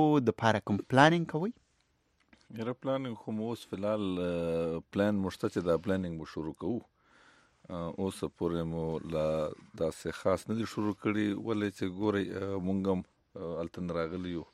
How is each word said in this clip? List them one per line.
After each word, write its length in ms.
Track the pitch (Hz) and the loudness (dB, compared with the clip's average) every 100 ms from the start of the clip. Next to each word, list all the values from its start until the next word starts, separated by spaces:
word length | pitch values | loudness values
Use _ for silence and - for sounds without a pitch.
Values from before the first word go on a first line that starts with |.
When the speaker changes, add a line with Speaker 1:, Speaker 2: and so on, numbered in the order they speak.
| 156 151 | 8 6
Speaker 1:
دپاره 400 | 117 - 117 104 - | 4 4 4 4 2
کوم 120 | 101 | -2
پلانینګ 480 | - 127 151 170 160 | 4 8 8 6 0
کوئ؟ 240 | 156 190 - _ _ _ _ _ _ _ - _ 110 | -4 -4 -6 _ _ _ _ _ _ _ -20 _ -6
Speaker 2:
یاره، 160 | 113 | -6
پلانینګ 420 | 127 131 135 131 110 | -4 -2 -2 -4 -8
خو 160 | - | -6
مو 180 | 110 110 | -4 -4
اوس 160 | 113 - | -6 -8
فی 80 | 92 | -4
الحال، 300 | 104 107 98 90 | 0 0 0 0
اه، 600 | 87 87 85 82 82 82 - | 0 0 0 0 0 -4 -4
پلان 240 | 98 104 104 | 2 4 4
مو 140 | 92 | 0
شته 180 | - 113 | -2 -2
چې 100 | 107 | 0
دا 200 | 87 82 | 2 2
پلانینګ 360 | 90 95 90 80 | 2 0 0 -6
مو 80 | 76 | -8
شروع 280 | - 78 | -6 -6
کوو. 260 | 73 82 117 - _ _ _ - - _ _ - | -4 -4 -4 -6 _ _ _ -20 -20 _ _ -12
اه، 240 | 87 85 - | -8 -6 -2
اوسه 280 | 95 - 76 | -4 -2 -6
پورې 360 | - 87 85 | -2 0 0
مو 360 | 82 82 80 80 - | -2 -2 -2 -4 -2
لا 380 | 80 78 78 76 - - - | 0 2 0 -2 -6 -16 -4
داسې 340 | 80 - 85 | -2 -2 -8
خاص 380 | - 98 92 - | -2 0 0 0
نه 60 | 110 | -4
دي 100 | 107 | -4
شروع 280 | - 107 | -2 -2
کړي، 340 | 98 110 104 104 101 107 | 0 0 0 0 -2 -2
ولې 240 | 107 104 98 | -2 -2 -2
چې 80 | 95 90 | -6 -2
ګورئ، 260 | 107 101 95 | 0 0 -2
اه، 280 | 95 95 98 90 | -4 -4 -2 0
مونږ 200 | 98 98 | 0 2
هم، 140 | 92 | 0
اه، 600 | 90 _ _ - 85 80 | -4 _ _ -10 -6 -6
هلته 200 | 85 - | -6 -6
نه 120 | 90 | -4
راغلي 360 | 85 82 90 90 | -2 -2 -4 -6
یو، 140 | 85 73 | -6 -8